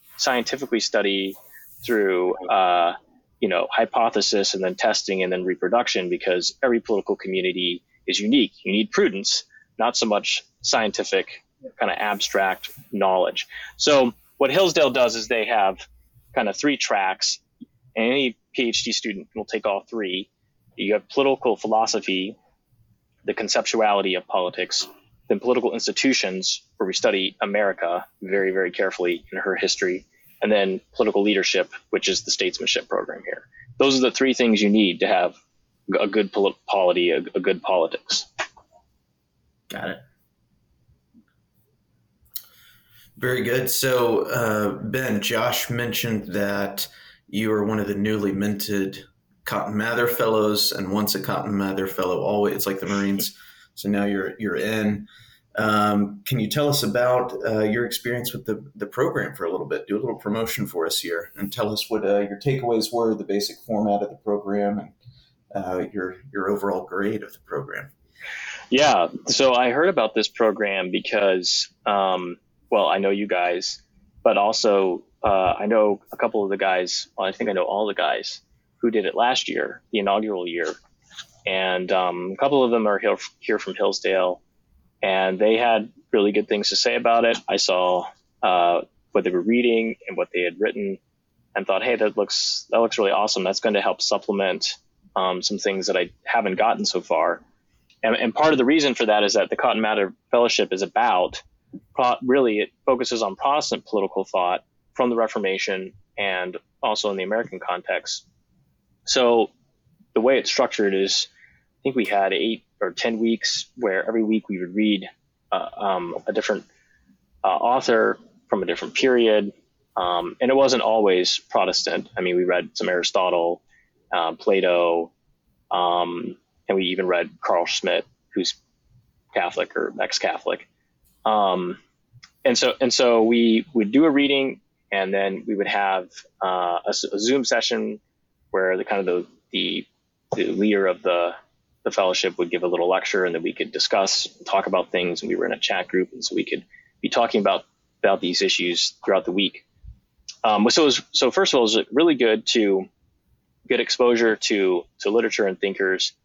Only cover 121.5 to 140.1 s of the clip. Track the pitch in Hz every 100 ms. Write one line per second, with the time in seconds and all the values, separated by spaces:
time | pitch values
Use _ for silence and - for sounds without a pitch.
121.5 | 113 92 - - 85 - 95 92 90 90
122.5 | 90 82 - 90 90 85 101 90 87 85
123.5 | 87 _ _ _ _ - 90 82 82 -
124.5 | 95 90 87 87 85 82 _ _ _ _
125.5 | _ - 92 87 87 87 87 82 - _
126.5 | _ - 98 90 92 92 87 87 - -
127.5 | 92 85 - 92 87 - _ _ - 87
128.5 | - _ _ _ _ _ _ _ - 87
129.5 | - 87 - - - - - 90 - 90
130.5 | 87 - _ _ _ _ _ 110 107 98
131.5 | 92 90 98 _ _ _ - - _ 135
132.5 | 120 127 - 123 - 123 117 113 117 117
133.5 | 113 - 117 104 127 160 139 139 135 135
134.5 | - _ _ - 98 95 98 98 95 -
135.5 | 101 98 104 98 95 90 - - - 95
136.5 | 92 87 85 - - - 101 110 139 120
137.5 | 120 - 113 107 107 _ _ _ _ _
138.5 | 98 92 92 - 101 92 90 87 _ _
139.5 | 95 90 87 - _ _